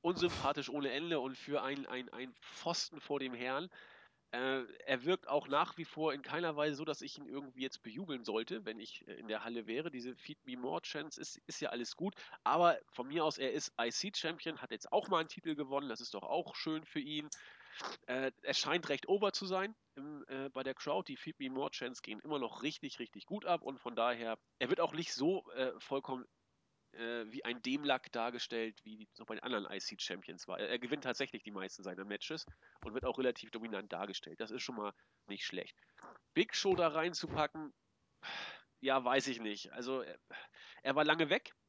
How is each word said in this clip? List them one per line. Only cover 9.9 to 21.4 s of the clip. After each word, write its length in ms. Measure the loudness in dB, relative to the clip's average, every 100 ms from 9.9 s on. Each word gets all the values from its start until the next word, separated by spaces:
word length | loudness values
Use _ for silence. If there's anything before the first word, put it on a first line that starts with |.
Diese 240 | -6 -8 -10
Feed 220 | -12 -12 -10
Me 100 | -6
More 240 | -2 -4
Chance 380 | -4 -6 -6 -8
ist, 160 | -10 -10 -10
ist 140 | -4
ja 80 | -2
alles 260 | -2 -4 -2
gut. 180 | -4 -4 -16 -2
Aber 340 | 4 8 8 6 0
von 160 | -8 -4
mir 160 | 2
aus, 140 | 2 2
er 140 | 0
ist 200 | 0 -2 0
I-C-Champion, 840 | 0 0 -2 0 -2 -2 -4 -6
hat 80 | -6
jetzt 200 | -8 2
auch 160 | 2 4
mal 100 | 4
einen 100 | 2
Titel 260 | -2 -2
gewonnen. 340 | -2 0 0 0
Das 120 | -4
ist 140 | -4
doch 80 | -6
auch 320 | 0 0 0
schön 300 | -4 -2 -2
für 160 | -2 -4
ihn. 280 | -2 -4 -4 -10 -14 -18 -16 -8 -8 -8 -2
Äh, 240 | 0 0 0
er 120 | 0
scheint 340 | 2 4 2 2
recht 200 | 0 4
over 240 | 4 6
zu 140 | 2 0
sein 280 | 0 0 -4 _ -10
im, 280 | -8 -8 -6
äh, 200 | -4 -4
bei 120 | -2
der 120 | -2
Crowd. 340 | -2 0 0 0
Die 40 | -6
Feed 220 | -8 -6